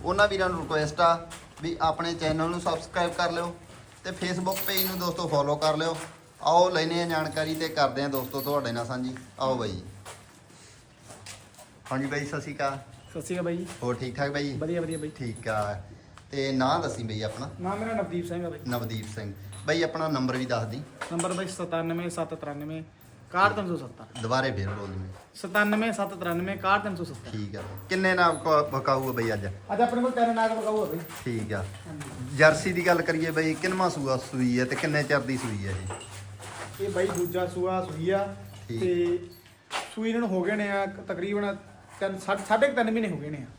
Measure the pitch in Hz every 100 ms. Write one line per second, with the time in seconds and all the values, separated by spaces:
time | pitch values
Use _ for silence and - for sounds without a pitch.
0 | 170 190 208 196 185 175 143 156 151 -
1 | 170 170 - - - - 160 165 160 160
2 | 170 165 156 160 160 175 175 160 - 185
3 | 175 170 170 170 175 175 - - - -
4 | 185 185 180 180 185 - - 190 185 180
5 | 175 175 170 151 143 147 156 151 160 160
6 | - - - - 147 170 185 170 165 170
7 | 170 160 156 156 156 156 160 160 175 135
8 | 143 135 123 139 131 143 135 117 117 127
9 | 127 127 - - 135 127 107 92 - -
10 | - - - - - - - - - -
11 | - - - - - - - - - 131
12 | 135 147 147 151 151 139 139 139 - -
13 | - 165 - 180 170 175 185 - 123 120
14 | 127 117 143 143 143 123 156 175 160 160
15 | 151 - 123 110 113 107 104 98 - -
16 | - - - 139 135 131 127 165 156 -
17 | 113 107 107 - 139 - 180 202 220 220
18 | 196 175 170 175 170 151 127 123 110 110
19 | 104 - 101 98 - - - 165 160 160
20 | 156 139 127 127 127 117 113 123 147 -
21 | - 170 180 180 190 - 175 165 165 170
22 | 175 175 160 156 147 143 151 160 160 -
23 | - - - 175 202 208 185 165 127 -
24 | 113 - 117 131 135 98 95 101 98 95
25 | 95 - - - 190 196 208 214 226 202
26 | 196 190 175 170 185 196 190 202 208 175
27 | 175 - - 107 101 98 - - - 190
28 | 185 180 175 156 165 151 147 135 135 135
29 | 135 117 113 104 98 - - 208 240 240
30 | 247 240 233 226 220 226 214 214 175 156
31 | 165 - 127 113 98 101 98 - - 156
32 | 143 - 127 143 156 156 190 175 180 170
33 | 165 160 160 160 160 156 190 185 180 165
34 | 135 131 - 131 127 123 127 135 151 151
35 | 139 147 123 127 127 104 98 92 92 -
36 | - - - - - - - - 196 180
37 | 185 170 170 180 180 180 185 185 180 156
38 | 170 196 202 - - - - 117 185 175
39 | 175 175 - - - - - - - -
40 | 226 226 233 185 180 214 208 202 196 -
41 | - 170 190 202 202 196 - - - -
42 | 196 190 - 202 - 220 - 247 220 226
43 | 220 151 147 147 120